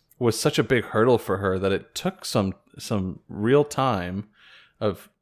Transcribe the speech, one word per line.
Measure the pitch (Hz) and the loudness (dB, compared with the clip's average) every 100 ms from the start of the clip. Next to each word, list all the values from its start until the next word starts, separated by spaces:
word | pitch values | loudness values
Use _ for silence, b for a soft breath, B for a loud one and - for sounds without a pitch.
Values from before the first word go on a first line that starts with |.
| b _ | b _
was | 120 - | 0 2
such | 151 151 | 0 0
a | |
big | 120 127 | 2 0
hurdle | - 110 110 110 | 2 2 4 4
for | - 95 | 2 -2
her | 101 92 | 0 0
that | 95 | 0
it | 95 - | -2 -4
took | - 185 - | -8 -6 -6
some, | - 123 95 - _ - | -4 -2 -2 -4 _ -18
some | - 110 92 - - | -6 -4 -4 -8 -12
real | - 110 143 | -4 2 2
time | 147 - 131 104 87 95 104 b b b b _ | 2 0 -2 -2 -4 -8 -10 b b b b _
of | 107 92 - _ | -4 -4 -10 _